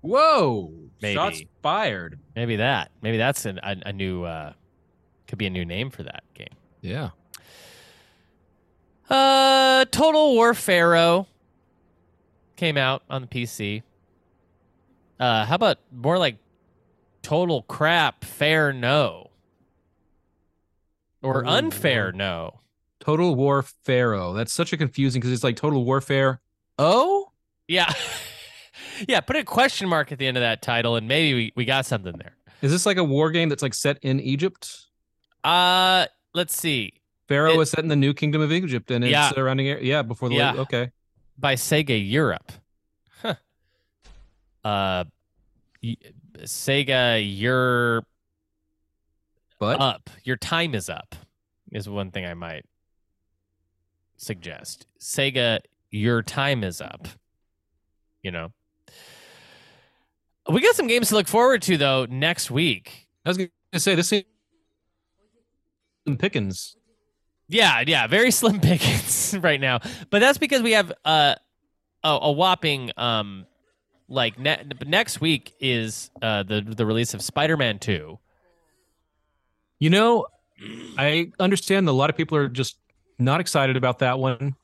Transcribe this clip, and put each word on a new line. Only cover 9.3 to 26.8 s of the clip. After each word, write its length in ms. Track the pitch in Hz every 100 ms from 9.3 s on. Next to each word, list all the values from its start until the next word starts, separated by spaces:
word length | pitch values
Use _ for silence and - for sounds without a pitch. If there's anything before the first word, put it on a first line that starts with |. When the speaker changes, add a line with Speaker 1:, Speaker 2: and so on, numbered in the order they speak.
| 269 269 269 262 262 262
Speaker 2:
Total 480 | - 311 311 302
War 200 | 240 233
Pharaoh 720 | 233 - 180 170 170 170 175 190 _ _ _ _ _ _ _ _ _ _ _ _ -
came 200 | 170 147
out 260 | 131 135 _
on 140 | 135
the 40 | 127
P 180 | 127 120
C. 360 | - 104 104 - _ _ _ _ _ _ _ _ _ _ _ _ _
Uh, 260 | 127 113 107
how 80 |
about 240 | 170 214 143 _
more 260 | 123 127 175
like 180 | 160 107 _ _ _ _ _ _ _ _
Total 400 | - 151 180 147
Crap 640 | - - 156 170 147 -
Fair 480 | - - 147 156 147
No? 580 | 135 120 147 127 85 - _ _ _ _ _ _ _ _ _ _ _ _ _ _ _ _ _ _ _
Or 200 | 131 131
Speaker 1:
Total 80 | 127
Speaker 2:
Unfair 500 | 185 320 - 160 123
Speaker 1:
War. 80 | 95
Speaker 2:
No? 480 | 90 98 85 82 - _ _ _ _
Speaker 1:
Total 340 | - 156 175
War 280 | 131 139 139 135 -
Pharaoh. 500 | - 127 123 104 90
That's 180 | 95 117
such 200 | - 170
a 40 | 165
confusing, 440 | 147 - 135 127
'cause 100 | 120
it's 100 | 123
like 120 | 131 117
Total 280 | 151 143
Warfare 560 | 120 135 - 139 135 127 _ _ _
Oh? 540 | -